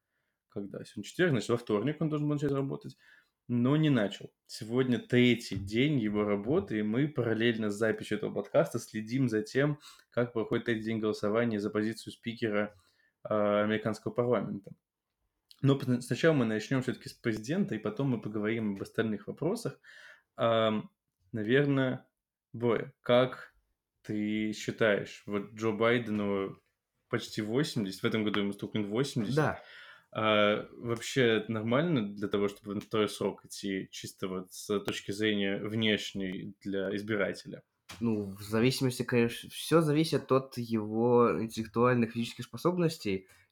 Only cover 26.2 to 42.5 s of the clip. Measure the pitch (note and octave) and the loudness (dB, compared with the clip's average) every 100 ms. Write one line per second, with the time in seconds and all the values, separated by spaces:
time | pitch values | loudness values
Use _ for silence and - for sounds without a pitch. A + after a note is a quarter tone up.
26.2 | G#2 G2 G2 - _ _ _ _ _ A#2+ | 0 0 -2 -8 _ _ _ _ _ -4
27.2 | - - G#2+ A#2 D#3+ - G2 F#2+ A#2 A2 | -4 -6 -2 0 0 -2 -4 -2 -2 0
28.2 | G#2+ G#2 G2+ G2+ G#2 A2 G2+ G#2+ C#3 - | 0 0 -2 -4 -6 -4 -2 -2 -2 -2
29.2 | G#2 C#3 C#3 - - - - - _ - | 0 0 0 -2 -10 -20 -20 -20 _ -2
30.2 | A2 G#2+ G#2 G#2 - - A#2 A#2 - - | 2 4 4 2 -2 -10 -6 -6 -2 2
31.2 | A#2+ A2 G#2 A2+ A2 B2 E3+ D3+ G#2 G2+ | 4 4 0 -4 0 2 2 0 -2 -4
32.2 | G2+ G#2 G2+ - G#2 G2+ - A2 G#2 - | -2 0 0 -2 -8 -8 -2 0 0 0
33.2 | G#2 - - - G2+ F#2+ G2 - G#2+ - | -4 -4 -12 -10 -6 -4 -6 -12 -14 -10
34.2 | F#2+ F#2 F#2 - - G2+ G2+ G#2 - G2 | -6 -6 -8 -12 -4 -2 -2 -6 -6 -2
35.2 | A2 G#2 G2+ G2+ G#2+ G#2+ A2 G2+ - G2 | 0 2 0 -2 -4 -2 2 0 -2 -6
36.2 | F#2+ F#2 G#2 G2+ G2+ G2 F#2+ G#2 G#2 G#2+ | -6 -6 -10 -12 -6 -4 -4 -4 -4 -2
37.2 | F#2 F2+ - - - _ - - A#2 G#2+ | -2 -4 -12 -16 -18 _ -20 -6 -2 -2
38.2 | G2+ G2 G2+ A2 B2 B2+ C3 B2 B2+ B2 | -4 -10 -2 2 4 2 0 -2 0 2
39.2 | A#2 - - - - D#3+ D#3 D3 D#3+ C#3 | 2 0 -12 -12 2 4 4 2 2 0
40.2 | - B2+ C3 - A#2 A2+ G#2+ A2 A#2+ A#2+ | 2 0 0 -8 -4 -2 -2 0 4 6
41.2 | A#2 D#2 A2+ A2+ A2 A#2+ A#2+ B2 A2+ A2+ | 6 4 -2 -6 -4 0 2 4 2 -2
42.2 | A#2 - B2+ | -6 -8 -12